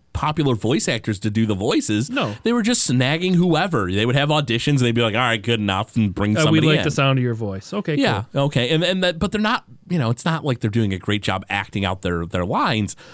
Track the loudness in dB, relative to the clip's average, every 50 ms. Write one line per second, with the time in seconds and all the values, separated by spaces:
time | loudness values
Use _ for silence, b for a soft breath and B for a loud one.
0 | _ _ -6 -4 -2 -2 0 0 0 0 0 0 0 0 0 0 0 0 -2 -2
1 | -2 -4 -4 -2 -2 -2 0 0 0 0 0 -2 0 0 0 0 0 0 0 0
2 | 0 -2 -2 -2 -2 -4 -4 -4 -2 0 0 2 2 2 2 2 2 2 2 2
3 | 2 2 0 0 0 2 2 4 4 4 2 2 0 0 0 0 0 0 0 0
4 | 2 2 2 2 2 2 2 0 0 0 -2 0 0 0 2 2 2 2 2 2
5 | 0 2 2 0 0 2 0 0 0 0 0 0 0 0 0 -2 -2 -2 0 0
6 | 0 0 0 0 0 2 2 2 4 4 4 4 4 4 2 2 0 0 0 0
7 | 2 2 2 2 0 -2 -2 -4 -4 -6 -6 -8 -10 -8 -6 -6 -4 -2 0 0
8 | 2 2 0 -2 -4 -4 -2 0 0 2 2 0 0 2 2 0 2 0 0 0
9 | 0 0 0 -2 -4 -2 0 0 0 0 -2 -2 -6 -12 -20 -16 -8 -4 -2 0
10 | 0 0 0 0 0 -2 -2 -2 -2 -2 -2 0 -2 0 0 2 0 0 -2 -4
11 | -2 -2 -2 -2 0 -2 -4 -4 -2 -2 -4 -4 -4 -4 -4 -2 -2 -2 -2 -2
12 | -2 -2 -2 -2 -4 -4 -4 -4 -2 0 0 0 0 0 0 0 -2 -4 -6 B
13 | B B